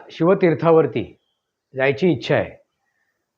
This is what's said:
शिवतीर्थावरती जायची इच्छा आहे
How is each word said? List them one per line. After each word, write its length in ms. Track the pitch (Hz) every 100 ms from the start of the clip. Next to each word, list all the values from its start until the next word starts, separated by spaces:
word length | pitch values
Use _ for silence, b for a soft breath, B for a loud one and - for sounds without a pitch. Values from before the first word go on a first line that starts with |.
| -
शिवतीर्थावरती 1040 | - 165 196 185 139 160 160 143 123 92 - _ _ _ _ _
जायची 340 | 131 135 139 185
इच्छा 260 | 143 -
आहे 160 | 131 87 - _ _ _ _ _ _ _